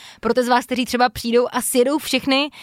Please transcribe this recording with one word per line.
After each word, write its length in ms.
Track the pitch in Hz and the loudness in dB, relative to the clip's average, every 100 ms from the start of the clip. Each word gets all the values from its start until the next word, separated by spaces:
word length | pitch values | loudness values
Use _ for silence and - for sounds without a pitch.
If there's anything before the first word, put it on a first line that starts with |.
| - - | -20 -6
pro 120 | 233 | -2
ty 100 | 247 | 0
z 40 | 240 | 2
vás, 180 | 247 - | 0 0
kteří 200 | 254 240 | -4 -2
třeba 240 | 240 247 | 0 0
přijdou 380 | - 233 240 247 | 0 0 0 0
a 100 | 233 | -2
sjedou 360 | - 254 254 302 | -2 2 2 0
všechny, 520 | - 254 269 269 294 - | -2 -2 0 -2 -2 -8